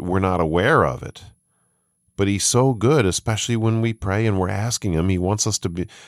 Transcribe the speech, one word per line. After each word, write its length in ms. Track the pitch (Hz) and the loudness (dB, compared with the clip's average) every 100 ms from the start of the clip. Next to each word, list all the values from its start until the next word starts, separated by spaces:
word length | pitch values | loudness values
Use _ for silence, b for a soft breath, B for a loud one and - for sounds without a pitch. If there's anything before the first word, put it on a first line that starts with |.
we're 180 | 87 95 | -2 0
not 220 | 95 90 | 2 2
aware 440 | 80 85 110 151 | 2 2 2 2
of 200 | 78 64 | 2 -2
it. 180 | - - - - _ _ _ _ _ _ _ - | -12 -16 -20 -20 _ _ _ _ _ _ _ -2
But 100 | 98 | 0
he's 160 | 101 | 0
so 320 | - 120 131 | 2 2 2
good, 320 | 113 110 151 98 | 2 2 4 2
especially 500 | - - 107 - 117 | 0 -4 -4 -2 -2
when 240 | 110 113 | 0 0
we 120 | 113 | -2
pray 340 | 113 98 101 110 | -4 -4 0 0
and 140 | 95 | 0
we're 80 | 92 | -2
asking 460 | 98 113 - 104 | -2 -4 -4 -2
him. 140 | 80 90 | 0 0
He 100 | 90 | 0
wants 280 | 90 107 110 | 0 -2 -2
us 140 | 104 | -4
to 80 | 95 | -4
be, 180 | 87 87 B | -6 -8 B